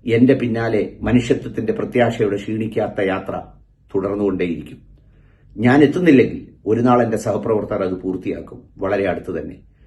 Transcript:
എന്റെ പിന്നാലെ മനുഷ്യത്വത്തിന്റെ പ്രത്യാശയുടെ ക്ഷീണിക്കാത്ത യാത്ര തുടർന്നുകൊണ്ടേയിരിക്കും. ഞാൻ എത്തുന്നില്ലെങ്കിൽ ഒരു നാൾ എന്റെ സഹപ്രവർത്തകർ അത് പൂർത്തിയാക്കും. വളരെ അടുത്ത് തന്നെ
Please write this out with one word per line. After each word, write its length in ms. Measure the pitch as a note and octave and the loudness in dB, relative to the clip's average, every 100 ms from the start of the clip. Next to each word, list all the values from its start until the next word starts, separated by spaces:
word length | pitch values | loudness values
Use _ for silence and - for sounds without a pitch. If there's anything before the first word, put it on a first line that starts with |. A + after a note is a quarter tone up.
| A#2+ | -2
എന്റെ 280 | A2+ B2+ | 4 6
പിന്നാലെ 640 | C3 A#2+ A2+ A2+ G#2+ - - | 4 2 -2 -2 -2 -2 -4
മനുഷ്യത്വത്തിന്റെ 720 | A2 A#2+ A#2 C3+ A2+ - A2 | 0 0 2 -2 -2 -6 -4
പ്രത്യാശയുടെ 640 | G#2 G#2 B2 A#2 - G#2 G2 | -4 -2 2 0 2 -2 -2
ക്ഷീണിക്കാത്ത 640 | G#2 A2 A2 - G2+ G#2+ | -4 -4 -4 -4 -4 -2
യാത്ര 420 | F#2+ F#2+ - - - - _ _ _ | -2 -2 -6 -10 -12 -20 _ _ _
തുടർന്നുകൊണ്ടേയിരിക്കും. 840 | G2 G2 G2+ G2+ F2+ F2+ D#2+ - - - - _ _ _ _ _ - | -4 -2 -2 -2 -2 -4 -4 -10 -20 -20 -20 _ _ _ _ _ 0
ഞാൻ 260 | A#2+ C#3 | 4 6
എത്തുന്നില്ലെങ്കിൽ 640 | C#3+ F3+ F3 C3 G2 F2 - - - | 6 4 6 6 6 -2 -14 -10 -2
ഒരു 140 | A2+ | 0
നാൾ 220 | B2 B2 | 4 4
എന്റെ 140 | A2+ A2 | 2 -2
സഹപ്രവർത്തകർ 680 | A2 G2+ A2 G#2+ - G2+ | -2 -4 0 -2 -2 -4
അത് 120 | F#2 | -4
പൂർത്തിയാക്കും. 680 | F2+ F#2 F2+ F#2+ E2 - - - - | -4 -6 -6 -6 -8 -10 -18 -20 -8
വളരെ 300 | F#2+ G2+ G2 | -2 0 -2
അടുത്ത് 320 | E2 - E2 | -4 -6 -8
തന്നെ 200 | - - - _ | -8 -14 -20 _